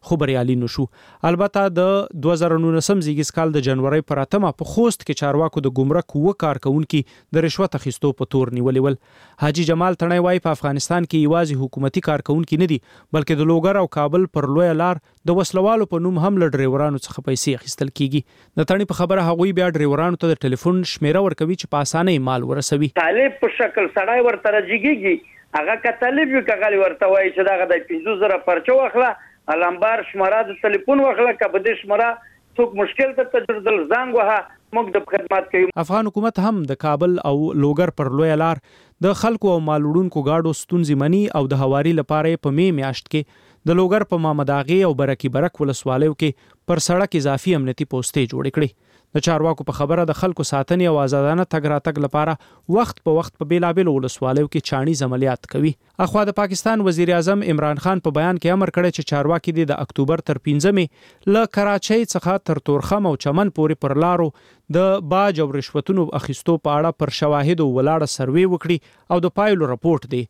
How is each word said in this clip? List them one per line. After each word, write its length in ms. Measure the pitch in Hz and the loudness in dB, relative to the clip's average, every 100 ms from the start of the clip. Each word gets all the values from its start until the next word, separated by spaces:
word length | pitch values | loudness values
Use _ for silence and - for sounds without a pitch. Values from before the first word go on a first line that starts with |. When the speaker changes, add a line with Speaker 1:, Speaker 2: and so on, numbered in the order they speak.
| - | -2
Speaker 1:
خو 100 | 170 | -2
بریالي 320 | 143 131 123 123 | 0 0 0 0
نه 100 | 120 - | -2 -4
شو. 100 | 131 _ - - 165 | -6 _ -20 -4 -2
البته 420 | 175 202 202 196 175 | 0 0 0 0 2
د 160 | 185 196 - 165 147 | 2 0 -2 -4 -2
دوه 140 | 170 | 0
زره 160 | 170 160 165 | 0 2 2
نولسم 400 | 165 - 202 151 | 0 0 0 0
زیږیز 240 | 147 151 - | -2 -4 -2
کال 160 | 160 151 | 0 0
د 80 | 131 | 0
جنورۍ 420 | 131 135 151 - | 0 0 0 0
پر 100 | 139 135 | -4 0
اتمه 280 | 202 185 - | 0 0 -2
په 80 | 156 | -4
خوست 320 | - 233 - - | 0 0 0 -6
کې 160 | 147 | -4
چارواکو 400 | 143 143 160 160 135 | 0 0 0 -2 -2
د 80 | 127 | 0
ګمرک 340 | 135 165 - 147 | 0 0 -2 0
اووه 160 | 170 202 160 | 0 0 -4
کارکوونکي 580 | 139 139 147 156 151 131 - _ 156 | -2 -2 -2 0 -2 -2 -12 _ 0
د 80 | 160 | 0
رشوت 320 | 165 190 - | 0 -2 -2
اخیستو 320 | 139 - 143 131 | -6 -2 -2 -2
په 100 | 131 135 | -2 0
تور 180 | 127 123 | 0 0
نیولي 280 | 123 127 139 | 0 2 0
ول. 100 | 131 _ - - - | -2 _ -20 -20 -2
حاجي 240 | 147 151 160 | -2 0 0
جمال 300 | 165 180 180 | 2 0 0
تڼۍ 240 | 170 180 175 | 0 2 2
وایي 160 | 180 165 | 0 0
په 100 | 151 | -2
افغانستان 500 | 147 139 - 175 170 | -2 -4 -2 -2 0
کې 180 | 160 147 | 2 2
یوازې 360 | 165 165 135 | 2 0 -2
حکومتي 420 | 131 - 135 190 - | -4 -2 -2 0 -2
کارکوونکي 520 | 151 - 151 160 156 | -2 0 -2 0 0
نه 80 | 175 | 2
دي، 60 | 139 _ - _ | 0 _ -20 _
بلکې 200 | 156 147 151 | -4 0 0
د 100 | 156 | 2
لوګر 320 | 165 180 202 | 2 2 0
او 40 | 180 160 | 0 -2
کابل 280 | 147 175 185 156 | 0 0 0 -2
پر 120 | 135 147 | 0 2
لویه 200 | 175 160 | 2 2
لار 220 | 180 175 _ _ 165 | 0 -2 _ _ 0
د 80 | 175 | 0
وسلوالو 500 | 180 185 196 226 196 | 0 0 2 2 0
په 120 | 170 180 | 0 0
نوم 160 | 180 180 | 0 2
هم 180 | 196 | 2
له 100 | 160 127 | 2 2
ډریورانو 480 | 135 135 147 139 - | 0 2 0 -2 -6
څخه 200 | - 131 | -10 -4
پیسې 340 | 131 - 127 | -2 -2 -4
اخیستل 320 | - - 139 - | -8 -6 -6 -2
کیږي. 240 | 139 143 - _ _ - | -2 -2 -4 _ _ -4
د 120 | 160 | 0
تڼۍ 160 | 190 202 | 0 0
په 60 | 165 | -2
خبره 260 | 175 190 170 | 0 2 2
هغوی 260 | 170 190 180 | 0 0 2
بیا 80 | 180 160 | 0 0
ډریورانو 460 | 147 143 170 175 | 0 0 0 0
ته 80 | 165 | -2
د 80 | 160 135 | 0 -2
ټلیفون 360 | 127 175 185 175 | -2 0 0 -2
شمیره 280 | - 147 175 196 | -2 0 2 0
ورکوي 300 | 156 160 185 | 0 -2 -4
چې 120 | - 147 | -4 -2
په 120 | 143 | -2
اسانۍ 380 | 160 180 160 131 | 0 2 0 0
مال 180 | 127 123 | -2 -2
ورسوي. 400 | 139 135 147 147 - | -4 -2 0 0 0
Speaker 2:
طالب 400 | 165 214 269 - | 0 2 0 0
په 100 | 233 - | -2 0
شکل 260 | 226 - 190 | -2 0 -2
سړی 320 | - 196 247 240 | 0 0 2 2
ورته 280 | 208 214 208 | 2 0 0
راجګیږي. 600 | 185 220 254 269 190 165 - - _ 151 | 0 -2 0 0 0 0 -4 -20 _ -4
هغه 160 | 156 220 240 | -2 -2 -2
که 80 | 233 | -2
طالب 320 | 247 277 294 | -2 0 0
وي، 80 | 262 233 | 0 0
که 100 | 208 | 0
غلی 180 | 214 196 | 0 2
ورته 320 | 190 160 196 | 0 2 2
وایي 160 | 196 190 185 | 4 2 0
چې 60 | 190 | 0
دغه 180 | 190 180 | 0 2
د 140 | 170 170 | 0 0
پنځوس 320 | 165 175 202 | -6 -4 0
زره 180 | 208 185 - | 0 0 0
پرچه 260 | 170 160 262 | 0 2 2
واخله، 320 | 262 240 254 202 - _ - 160 | 4 2 0 -2 -14 _ -4 0
لمبار 420 | 175 180 214 226 185 | 0 0 0 0 -4
شماره 340 | 196 190 214 196 | -2 0 0 -2
د 100 | 190 214 | -2 -2
ټلیفون 420 | 202 - 277 269 | 0 2 2 2
واخله، 260 | 208 240 220 | 2 0 2
که 80 | 208 185 | -2 0
په 80 | 208 | -2
دې 80 | 220 | -2
شماره 280 | 202 208 233 233 - _ _ - | 0 2 0 -2 -14 _ _ 0
څوک 180 | 240 202 | 0 0
مشکل 340 | 208 - 269 262 | -4 0 0 0
ته 40 | 254 | 0
تجربه 540 | 247 240 214 202 208 151 | -2 -2 -4 0 0 0
زنګ 260 | 233 254 233 | -2 0 0
وهه، 200 | 208 214 - - _ 220 | 2 0 -2 -20 _ -4
موږ 160 | 214 | -2
د 120 | 202 - | -4 -2
خدمت 360 | 196 175 190 185 | -6 0 -2 0
کوي. 180 | 185 185 165 | 0 2 0
Speaker 1:
افغان 260 | 165 202 214 | -2 0 0
حکومت 280 | 208 226 202 | -2 -2 0
هم 240 | 202 208 143 | 0 0 -4
د 80 | 135 | -4
کابل 340 | 156 147 180 180 - | -2 2 2 2 0
او 80 | 143 156 | 0 0
لوګر 420 | 151 143 147 175 - | 2 2 2 0 0
پر 100 | 135 135 | -2 0
لویه 180 | 160 151 | 2 2
لار 180 | 160 151 _ - _ _ 180 | 0 -2 _ -20 _ _ -2
د 100 | 190 | 0
خلکو 320 | 220 226 202 175 | 0 0 0 0
او 40 | 156 | 0
مال 180 | 151 147 | 0 2
وړونکو 380 | 165 185 156 139 | 0 0 -2 0
ګاډو 300 | 165 160 147 | 0 0 -4
ستونزې 400 | - 175 156 139 | -2 -2 2 2
مني 220 | 143 190 208 156 | 2 2 2 0
او 40 | 135 | 0
د 80 | 135 | 0
هواري 300 | 135 139 151 165 | 2 2 2 0
لپاره 320 | 139 151 160 | 0 0 0
یې 120 | 165 147 | -2 -2
په 100 | 143 | 0
می 100 | 185 151 | 0 0
میاشت 320 | 135 127 - | -4 -8 -6
کې 300 | 151 147 _ _ _ 156 | -6 -6 _ _ _ 0
د 120 | 175 | 2
لوګر 300 | 185 208 208 | 2 0 0
په 100 | 170 | -2
محمد 260 | 156 147 139 143 | 0 -2 -2 -2
اغې 320 | 135 185 185 | 0 2 2
او 80 | 135 | 2
برکي 280 | 135 131 131 127 | -2 -2 -2 -2
برک 260 | 170 - | -2 -2
ولسوالیو 540 | 143 127 135 131 151 147 | -4 -2 -2 0 0 0
کې 340 | 156 - _ _ - | -4 -4 _ _ -4
پر 140 | 170 - | -2 0
سړک 340 | 180 202 165 | 0 0 -2
اضافي 320 | 139 135 185 160 | -2 -2 0 0
امنیتي 260 | 131 127 147 | -2 -4 -6
پوستې 400 | 131 123 147 123 | -4 -4 -2 -2
جوړې 200 | 131 135 156 | -2 -4 -2
کړې. 320 | 143 _ _ _ _ 151 | -2 _ _ _ _ -2
د 40 | 170 | 0
چارواکو 400 | 156 160 160 147 | 0 0 -2 -6
په 120 | 135 | -4
خبره 260 | 143 170 165 | 0 0 0
د 60 | 147 | 0
خلکو 240 | 185 165 147 | -2 -4 -4
ساتنې 420 | 139 135 180 175 | -4 0 2 2
او 40 | 151 | 2
آزادانه 420 | 135 143 143 170 | 2 0 0 0
تګ 280 | 180 160 147 | -2 -2 0
راتګ 260 | 147 165 147 143 | -2 -2 -2 -2
لپاره 280 | 151 156 156 _ _ - 196 | 0 0 -4 _ _ -2 0
وخت 240 | 240 - - | 0 -4 0
په 80 | 156 | 0
وخت 180 | 165 _ | -2 _
په 80 | 151 | -2
بیلابیلو 420 | 175 175 170 180 135 | 0 0 0 2 0
ولسوالیو 520 | 127 - 131 135 147 | -2 -4 0 0 0
کې 220 | 156 - | -2 -4
چاڼیز 340 | 139 139 151 135 | -2 -2 -2 -2
عملیات 440 | 127 131 123 - | 0 -2 -2 -6
کوي. 200 | 143 151 - _ - 185 | -2 -2 -2 _ -4 0
اخوا 180 | 208 208 | 0 0
د 80 | 208 | -2
پاکستان 440 | 202 190 220 220 190 | -4 -2 -2 0 0
وزیر 240 | 165 175 175 | 0 2 2
اعظم 260 | 170 202 - | 2 0 0
عمران 300 | 151 151 147 185 | 0 0 -2 -2
خان 180 | 190 165 | -2 0
په 80 | 147 | 0
بیان 240 | 170 180 | 0 0
کې 160 | 165 185 | 0 0
امر 160 | 190 - | 0 0
کړی 180 | 175 - | 0 -2
چې 120 | 147 | -4
چارواکي 420 | 147 143 170 - 160 | -2 0 0 0 -2
دې 140 | 151 | 0
د 100 | 143 139 | -2 -4
اکتوبر 400 | - 139 160 - | -2 0 0 -2
تر 100 | 135 - | -4 -2
پنځمې 840 | 147 180 202 165 _ - _ - 208 | 0 2 2 -2 _ -20 _ 0 2
له 160 | 226 202 | 2 0
کراچۍ 560 | 202 202 - 220 226 180 | 0 0 0 0 0 -2
څخه 280 | 175 190 - | -2 -2 -2
تر 120 | 147 - | -4 0
تورخم 420 | 143 - 202 196 | -2 0 0 0
او 20 | 139 | 0
چمن 400 | 143 156 202 - | 0 0 0 0
پورې 320 | 156 156 139 | 0 0 -2
پر 100 | 135 170 | 0 2
لارو 220 | 175 160 - _ _ - | 2 0 -4 _ _ -4
د 400 | 156 190 196 156 185 | 0 2 0 0 0
باج 260 | 202 156 147 | 2 0 -2
او 60 | 139 | -4
رشوتونو 500 | - 147 - 190 156 143 | -4 -6 -2 -2 0 -4
اخیستو 380 | - 131 - 165 | -6 -6 -2 0
په 180 | 151 147 | 0 0
اړه 240 | 165 - | 0 -2
پر 140 | 147 - | -4 0
شواهدو 500 | 151 147 143 170 147 | 0 2 2 2 2
ولاړه 400 | 127 139 160 151 - | 2 2 2 -2 -4
سروې 280 | 131 156 185 | 0 2 2
وکړي 240 | 175 165 170 _ _ _ | 0 -2 -4 _ _ _
او 140 | 175 170 | 0 0
د 100 | - | 0
پایلو 340 | 214 190 147 123 | 0 2 0 0
رپورټ 380 | 165 156 - | 0 0 -2
دې 100 | 123 | -6